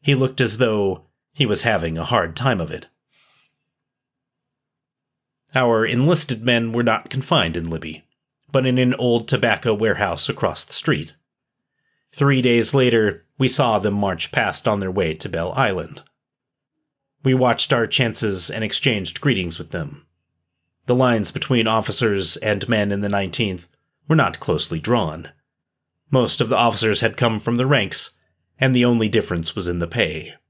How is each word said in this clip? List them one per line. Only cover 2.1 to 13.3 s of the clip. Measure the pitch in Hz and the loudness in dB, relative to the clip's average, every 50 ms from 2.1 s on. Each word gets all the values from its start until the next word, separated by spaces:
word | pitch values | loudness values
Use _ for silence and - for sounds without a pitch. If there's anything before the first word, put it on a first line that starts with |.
| 123 110 87 82 82 | 0 0 0 0 -4
time | - 123 135 120 95 | -2 -2 0 0 0
of | 82 78 | -2 -6
it. | 80 80 - _ _ _ _ _ _ _ _ _ _ _ _ _ _ _ _ _ _ _ _ _ _ _ _ _ _ _ _ _ _ _ _ _ _ _ _ _ _ _ _ _ _ _ _ _ _ _ _ _ _ _ _ _ - | -8 -12 -14 _ _ _ _ _ _ _ _ _ _ _ _ _ _ _ _ _ _ _ _ _ _ _ _ _ _ _ _ _ _ _ _ _ _ _ _ _ _ _ _ _ _ _ _ _ _ _ _ _ _ _ _ _ 0
Our | 131 127 120 117 110 113 | 2 2 4 4 4 2
enlisted | 110 120 120 131 151 180 - - - 127 110 | 2 2 2 2 2 2 2 0 -4 -6 -4
men | 113 123 120 117 117 117 | 0 0 2 2 0 -2
were | 113 117 | -2 0
not | 120 117 110 - - - | 0 0 0 0 -4 -6
confined | - 131 - - 175 147 98 82 80 | -8 -8 -2 0 0 0 0 0 -2
in | 87 85 82 | -4 -4 -4
Libby, | 82 78 73 78 76 - _ _ _ _ _ _ _ _ _ _ | -6 -6 -8 -10 -14 -14 _ _ _ _ _ _ _ _ _ _
but | - 135 127 | -2 0 0
in | 131 123 | 2 2
an | 127 127 123 123 | 2 2 2 2
old | - 123 123 120 117 110 - | 0 2 2 2 2 2 0
tobacco | 139 117 - 117 107 - - 117 107 | -2 0 2 0 0 0 0 -2 0
warehouse | 101 110 110 101 - 104 95 85 76 - - | 2 2 0 2 0 0 -2 -2 -4 -4 -4
across | - - - 92 76 - - | -4 -2 -2 -2 -2 -4 -8
the | - | -6
street. | - - - 165 131 80 - - - _ _ _ _ _ _ _ _ _ _ _ _ _ _ _ _ _ _ _ | -6 -4 0 0 -2 -2 -4 -10 -16 _ _ _ _ _ _ _ _ _ _ _ _ _ _ _ _ _ _ _
Three | _ - 143 139 139 131 | _ 0 2 2 4 4
days | 123 123 120 117 110 - - | 4 4 4 4 4 4 2
later, | 139 127 123 117 113 107 104 101 - _ _ | 4 4 4 4 4 4 2 0 -4 _ _